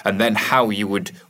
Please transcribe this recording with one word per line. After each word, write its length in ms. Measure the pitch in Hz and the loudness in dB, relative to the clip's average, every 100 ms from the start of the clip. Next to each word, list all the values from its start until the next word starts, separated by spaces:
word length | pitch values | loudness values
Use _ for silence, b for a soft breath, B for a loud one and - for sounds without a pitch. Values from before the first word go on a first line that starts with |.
| - | -2
and 120 | 98 | 0
then 160 | 117 | 0
how 360 | 107 - 131 113 | 0 2 2 2
you 180 | 101 101 | 0 -2
would 240 | 101 90 B B | -2 -4 B B